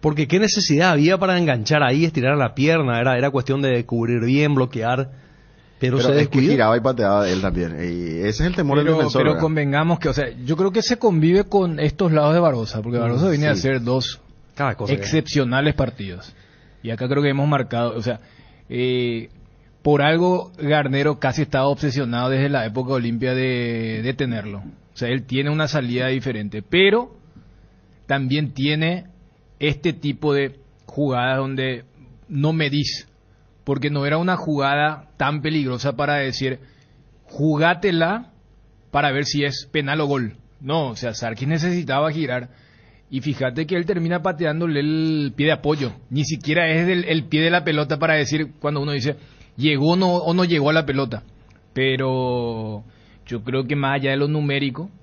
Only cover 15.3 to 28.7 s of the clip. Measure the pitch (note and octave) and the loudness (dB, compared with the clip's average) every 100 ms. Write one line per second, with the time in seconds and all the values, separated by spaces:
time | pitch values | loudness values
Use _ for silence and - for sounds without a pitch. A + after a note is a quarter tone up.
15.3 | D3 B2+ B2+ D3 D3 C3 - G2 F2 - | 0 2 2 2 2 -2 -2 -12 -12 -16
16.3 | - - - - - A2+ A2+ B2+ C#3 C#3+ | -20 -20 -20 -20 -14 -8 -6 -2 0 2
17.3 | C#3 C#3+ C#3+ B2+ A#2+ A#2+ A2+ A#2 A2+ - | 2 2 0 0 -2 -2 -2 -4 -6 -10
18.3 | - - - - B2 B2+ B2 B2 A#2 A2 | -20 -20 -20 -10 -4 -2 0 -2 -4 -8
19.3 | - - - - _ D3+ D3 C#3+ D#3+ F3+ | -18 -20 -20 -20 _ 0 4 4 4 2
20.3 | F3+ F3+ - D3+ D3+ C#3 C#3 C#3+ C#3+ C3+ | 2 -2 -8 0 0 2 0 0 0 -2
21.3 | B2+ D3 C3+ C3+ C#3+ D3+ B2+ B2+ A#2+ B2+ | -2 -2 0 0 0 -2 -2 -2 -2 0
22.3 | C3 C#3 C#3 A2 A2 B2+ C3+ A#2 A#2 B2+ | 0 2 0 -2 -4 -2 -2 -2 -2 -2
23.3 | B2+ C3 B2+ A#2+ A#2 A2+ A2 A#2 C3+ C3+ | 0 0 -2 -2 -4 -4 -4 -4 -2 -4
24.3 | A#2 G2+ G2+ G2 - _ - A#2+ B2+ B2+ | -4 -6 -10 -14 -18 _ -8 -4 -4 -2
25.3 | B2+ C#3 D3+ D3+ D3 B2 B2 B2+ C3+ C3+ | -2 0 0 0 -2 -2 -2 -2 -2 -4
26.3 | G#2+ G#2 G#2+ - E3+ G3 G#3+ B3+ - - | -6 -6 -8 -2 4 4 4 -2 -12 -20
27.3 | - - - - _ _ - - C#3 C3 | -20 -20 -20 -20 _ _ -20 -4 -2 0
28.3 | C#3+ D3 B2+ C#3 | -2 -2 -2 -2